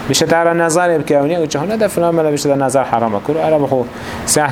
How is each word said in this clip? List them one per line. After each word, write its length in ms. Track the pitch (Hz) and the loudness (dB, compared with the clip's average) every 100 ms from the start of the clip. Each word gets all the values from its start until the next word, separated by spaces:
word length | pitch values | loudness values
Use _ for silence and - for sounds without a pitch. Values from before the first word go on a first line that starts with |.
| - | -4
بشه 140 | 131 160 | 0 2
تعالی 340 | 165 170 170 | 2 2 2
نظر 380 | 170 160 175 160 | 2 2 2 0
بکه، 220 | 135 143 | 2 0
ونیا، 220 | 143 175 | 2 0
و 40 | 151 | -2
چه 140 | 143 | -4
هنده 280 | 175 220 208 | -4 -2 -2
فلان 280 | - 170 165 | 0 0 2
ملا 160 | 156 | 0
بشه 240 | 147 147 139 | 0 0 0
نظر 280 | 135 131 | 2 0
حرامه 360 | 123 117 113 101 120 | 0 0 0 -2 -2
کرد، 100 | 160 | -2
آره 200 | 160 156 | 0 2
بخو 260 | 139 131 120 - - - - | 2 0 -2 -8 -12 -10 -2
سه 180 | 151 147 | 0 0